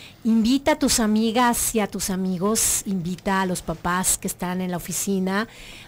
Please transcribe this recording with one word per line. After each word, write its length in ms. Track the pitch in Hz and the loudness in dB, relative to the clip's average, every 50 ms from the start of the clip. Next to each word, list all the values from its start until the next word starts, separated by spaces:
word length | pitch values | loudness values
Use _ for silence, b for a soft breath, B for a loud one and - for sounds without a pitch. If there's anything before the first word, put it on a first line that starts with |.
| B B B B - | B B B B 0
Invita 480 | 220 226 226 214 233 269 269 - 311 | 2 4 4 4 4 2 2 2 2
a 60 | 302 302 | 2 2
tus 200 | 277 226 - 247 | 2 2 2 2
amigas 760 | 220 214 214 220 226 226 208 254 247 240 233 - - - - | 2 2 2 2 2 2 2 4 4 4 2 0 -2 0 0
y 60 | 214 | 0
a 60 | 196 | 0
tus 240 | 196 - 190 - 202 | -2 -4 -6 -4 -4
amigos, 720 | 185 185 190 185 185 165 190 208 226 220 - - - - - | -2 -2 -2 -2 -2 0 0 0 2 2 2 0 0 -2 -2
invita 560 | 208 190 185 156 180 180 - - 202 190 190 | -2 -2 -2 -2 -4 -6 -4 -2 0 0 0
a 40 | 190 | 0
los 160 | 180 175 - | 0 -2 -4
papás 560 | - - 160 - - 175 175 185 185 - - - | -4 -6 -6 -4 -2 -2 0 0 0 0 -2 -2
que 80 | - | -4
están 340 | 190 - - 185 180 180 185 | -6 -6 -4 -6 -4 -4 -4
en 120 | 185 180 | -4 -4
la 60 | 180 165 | -4 -6
oficina, 680 | - - 165 - - 202 196 185 185 185 196 208 226 B B B B B B B B | -6 -6 -6 -4 -2 0 0 0 0 0 0 -2 -2 B B B B B B B B